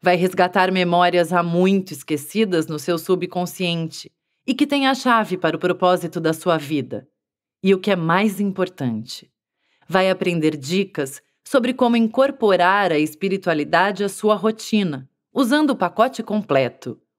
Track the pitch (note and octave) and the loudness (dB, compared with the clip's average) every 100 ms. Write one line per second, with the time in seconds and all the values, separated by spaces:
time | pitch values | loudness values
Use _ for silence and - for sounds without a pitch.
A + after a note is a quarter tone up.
0 | F3+ F3+ F#3 - F3+ G3 F#3 F#3 F3 F3 | 2 2 2 2 0 2 2 2 2 4
1 | F3+ F3 E3 F3 E3+ E3+ F#3 G3 F#3+ C#3 | 4 4 2 0 0 2 2 2 -2 -12
2 | - D3+ C#3 G#3 A3 F3 D#3+ D3+ C#3+ E3+ | -6 -6 -4 -2 0 0 -2 -6 -4 -4
3 | E3 F3+ F3 F3+ F3+ - F3+ E3+ D#3+ - | -2 -2 -2 -6 -6 -4 -4 -4 -6 -10
4 | - _ _ _ - B3+ D4 C#4+ C4+ C4+ | -20 _ _ _ -6 -2 0 2 0 0
5 | B3+ A#3 G#3+ F3+ E3 D#3+ F3+ F3+ F3+ F3+ | 2 2 2 -2 -2 0 -2 2 2 2
6 | E3 E3+ D#3+ D#3+ F3+ D#3+ C#3+ D3 B2 G#2+ | 0 -2 -2 -2 0 -2 0 -6 -4 -10
7 | - _ _ _ _ _ F#3+ F#3+ F#3 F#3+ | -14 _ _ _ _ _ 0 0 2 -2
8 | D#3+ F3 G#3+ F#3 G3+ F#3+ F3+ - C3 A2 | 2 2 2 0 -4 -2 -4 -2 -4 -4
9 | A2+ - - _ _ _ _ _ _ F#3 | -8 -16 -18 _ _ _ _ _ _ 0
10 | F#3+ F#3 F#3+ E3+ D#3 D3+ C3+ F#3 F#3+ F3 | 2 0 -2 0 0 -2 -4 -4 -4 -4
11 | C3+ - _ _ - C#4 A#3 B3+ B3 A#3 | -6 -8 _ _ -2 0 0 0 2 2
12 | A3+ A3 C4+ C#4 A3 F3+ F3 G3 G3 D#3 | 0 2 0 2 2 4 4 2 2 0
13 | D#3 - F#3+ F#3+ F#3 D#3 D3 E3 G3 G3 | -2 -4 -4 -2 -2 -2 0 2 2 0
14 | G3+ G3 G#3+ G#3 G#3 A3 - G#3+ F#3+ C3+ | -6 -2 0 2 0 -4 -2 0 0 -4
15 | C3 _ _ - B3+ D4 D#4 C4+ F3+ F3 | -12 _ _ -2 0 2 2 0 -2 0
16 | B3 B3+ A3 G#3+ - C#3 B2 - - A2+ | 0 0 -6 -6 0 2 2 -4 -14 -14
17 | _ | _